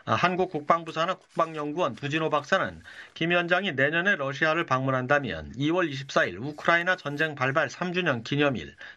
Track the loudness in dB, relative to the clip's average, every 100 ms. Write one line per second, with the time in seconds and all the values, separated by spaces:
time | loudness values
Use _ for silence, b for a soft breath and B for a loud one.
0 | -2 2 2 2 -2 -2 2 2 0 -2
1 | -2 -4 _ -2 -2 -2 -4 -2 -2 -2
2 | -2 0 2 0 2 0 0 -6 B B
3 | B -4 2 2 4 2 2 2 2 2
4 | 2 0 -2 0 2 2 2 0 2 0
5 | 2 2 2 -6 -8 -4 0 0 0 -4
6 | -2 0 0 -2 -8 -2 2 2 2 -2
7 | -2 -2 -2 0 0 2 0 -2 -4 0
8 | 0 0 0 2 2 0 -6 -14 B